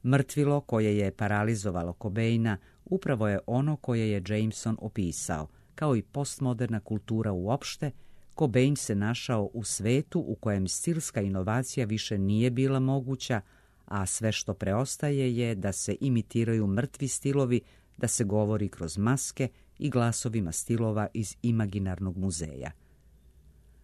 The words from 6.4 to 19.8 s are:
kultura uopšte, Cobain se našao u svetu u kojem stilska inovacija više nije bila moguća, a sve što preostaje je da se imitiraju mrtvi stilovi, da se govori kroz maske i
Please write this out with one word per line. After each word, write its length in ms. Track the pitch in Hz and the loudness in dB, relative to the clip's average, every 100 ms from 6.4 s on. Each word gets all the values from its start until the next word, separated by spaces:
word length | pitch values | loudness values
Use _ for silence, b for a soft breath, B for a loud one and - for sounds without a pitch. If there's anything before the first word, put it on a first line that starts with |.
| 131 120 120 110 | -2 0 -2 -2
kultura 520 | - 107 - 113 113 | -2 -6 -2 -2 0
uopšte, 580 | 92 95 135 - - 147 b b b b - | 0 0 -2 -4 -6 -6 b b b b -2
Cobain 380 | 147 123 131 143 | 2 4 4 2
se 180 | - | 0
našao 560 | 101 104 117 - 113 101 | 0 2 0 0 0 0
u 100 | 117 | -4
svetu 560 | 104 - 101 131 - 175 | -6 -2 2 2 0 -4
u 140 | 127 | -4
kojem 340 | 110 110 101 92 | -4 0 0 0
stilska 520 | - - 165 - - | -2 -2 -2 -2 -2
inovacija 680 | 98 95 92 117 131 - 107 | 0 0 0 0 0 -2 -2
više 320 | 107 - 101 | -2 0 0
nije 320 | 98 107 123 | 2 4 2
bila 300 | 123 135 135 | 2 2 2
moguća, 600 | 131 135 127 131 - 113 b b b b | 2 0 -2 -6 -2 -2 b b b b
a 220 | - 101 92 | -6 -2 -2
sve 260 | - 110 | 0 0
što 220 | 101 - | 0 -4
preostaje 840 | 98 101 104 131 - 147 139 127 117 | -2 0 0 0 -2 -2 2 2 0
je 180 | 117 | 0
da 180 | 104 101 | 0 -2
se 240 | 92 - - | -2 -4 -2
imitiraju 680 | 139 120 - 117 117 113 101 | 2 2 2 0 2 2 2
mrtvi 420 | 98 131 - 135 | 2 0 -4 -4
stilovi, 520 | - 139 139 127 120 b b b - | -2 0 2 2 2 b b b -4
da 120 | 117 | -2
se 160 | - | 0
govori 440 | 104 104 104 107 101 | 2 2 2 2 -2
kroz 300 | - 82 92 | -4 -6 0
maske 500 | 110 131 - - 127 b b | 2 2 -2 -4 -4 b b
i 120 | b | b